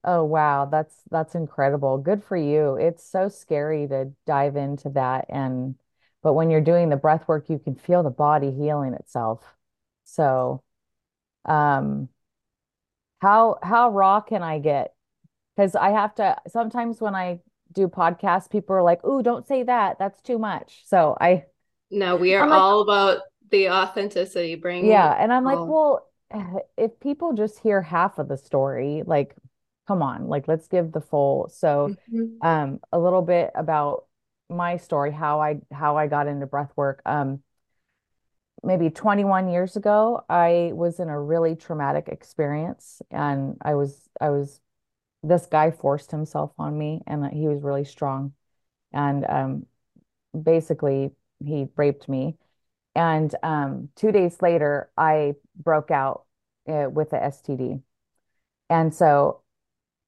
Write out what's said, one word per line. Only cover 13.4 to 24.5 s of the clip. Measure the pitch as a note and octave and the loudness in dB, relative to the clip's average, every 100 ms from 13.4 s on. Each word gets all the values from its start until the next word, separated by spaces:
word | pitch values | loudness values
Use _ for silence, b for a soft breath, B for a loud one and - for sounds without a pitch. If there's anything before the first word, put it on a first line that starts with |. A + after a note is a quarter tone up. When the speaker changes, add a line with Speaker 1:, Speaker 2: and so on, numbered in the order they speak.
| A3+ - | 6 2
Speaker 1:
how | F3 A#3 A#3+ | 0 2 4
raw | G3 F#3+ G#3 | 4 4 4
can | G#3 G#3 | 0 -6
I | E3 D#3 | -4 -2
get? | D3 C#3 - _ _ _ _ _ _ - | 0 0 -2 _ _ _ _ _ _ 0
'Cause | G3 - | 2 4
I | F#3+ | 2
have | G#3+ G#3 - | 2 0 0
to, | G3 - - | 0 0 -4
sometimes | A#3 A3+ B3 A#3 A3+ | -4 -4 -4 -6 -4
when | G#3+ F#3+ | -4 -4
I | F3+ F3 _ _ _ | -6 -8 _ _ _
do | - F#3 | -2 -2
podcasts, | F#3+ E3+ F3 G3+ F3+ - | 2 0 2 0 0 0
people | G#3 - F#3+ | -6 0 4
are | |
like, | F3 F3 - | 4 4 0
"Ooh, | C4+ | 0
don't | A#3 A#3+ - | 0 -2 -4
say | C4+ | -4
that. | B3 B3 G3 - | 0 0 0 -2
That's | G3 _ | -6 _
too | - A#3 | -6 -4
much." | A3 E3 - - - | -4 -6 -10 -20 0
So | F#3 D3+ - | 4 4 2
I | F3 F#3 - _ _ _ _ | 2 2 -2 _ _ _ _
Speaker 2:
No, | G#3 F#3 F3+ | -4 -2 2
we | F#3 G3 | 2 4
are | |
Speaker 1:
I'm | G3 | 6
like | G3+ | 6
Speaker 2:
all | F#3+ G#3 | 6 4
about | G#3 G3+ G3 - - _ _ | 4 4 4 2 -4 _ _
the | G3+ F#3+ | 2 4
authenticity, | F#3 F#3+ G3+ G3+ F#3 F#3+ F3+ E3+ | 2 0 -4 -4 -4 -4 -4 -6